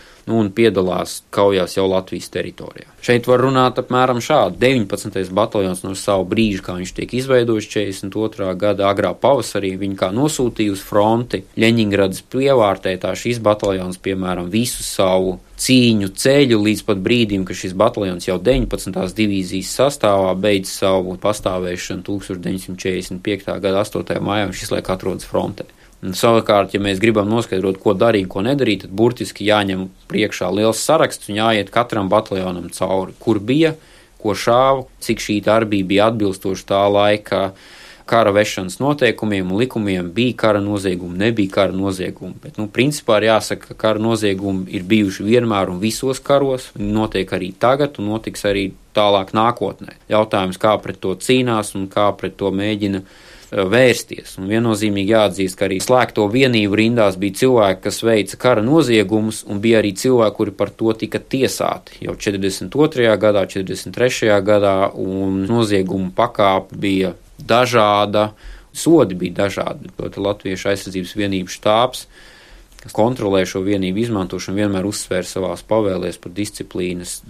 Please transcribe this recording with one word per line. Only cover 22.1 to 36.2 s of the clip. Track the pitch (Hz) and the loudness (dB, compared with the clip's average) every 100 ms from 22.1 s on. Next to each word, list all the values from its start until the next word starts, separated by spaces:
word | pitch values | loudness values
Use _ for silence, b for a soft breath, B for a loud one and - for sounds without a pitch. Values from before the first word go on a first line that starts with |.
| 101 - 90 90 | -8 -8 -8 -6
deviņsimt | 95 - 92 95 | -8 -8 -8 -4
četrdesmit | 92 92 92 104 | -4 -6 -8 -4
piektā | 98 - 90 | -4 -4 -4
gada | 95 98 | 0 0
astotajā | - 95 90 98 | -2 -4 -4 -4
maijā, | 101 104 98 | -2 -2 -2
viņš | 92 | -6
visu | - 95 | -6 -4
laiku | 90 | -4
atrodas | 92 95 92 - | -4 -4 -6 -4
frontē. | 95 98 101 - b b b | -4 -4 -6 -14 b b b
Un | 95 92 | -10 0
savukārt, | 120 113 113 104 92 | 4 4 4 4 2
ja | 101 | 0
mēs | 101 95 | -2 0
gribam | 110 107 101 | 2 2 2
noskaidrot, | 117 110 92 95 95 | 0 -2 -2 -2 0
ko | 113 | 0
darīt, | 95 117 107 92 | 2 2 2 0
ko | 98 | -2
nedarīt, | 113 143 117 95 - | -2 0 0 -2 -4
tad | 98 | 0
burtiski | 120 120 98 - 104 | 2 0 -8 -4 0
jāņem | 104 98 95 95 - - | 2 2 -2 -6 -12 -6
priekšā | 101 104 - 90 95 | -2 -2 -2 -2 0
liels | 110 110 | 2 0
saraksts | - 156 131 - - | 2 2 2 -2 -8
un | 104 | -2
jāiet | 113 110 98 117 | 0 0 0 -2
katram | 120 110 95 | -2 -2 2
bataljonam | 107 110 95 92 90 87 | 2 2 -4 -4 -6 -10
cauri, | - 92 95 95 - | -6 -2 -2 -4 -4
kur | - 107 | -2 0
bija, | 104 143 160 156 b b b b | 0 2 2 0 b b b b
ko | 107 | -4
šāva, | 95 - 120 135 135 127 - | -2 2 4 4 2 -2 -8
cik | - - | -6 -4
šī | - 104 | -2 -2
darbība | 104 110 107 104 92 | 2 2 2 0 0
bija | 95 110 | 2 2
atbilstoša | 120 | 2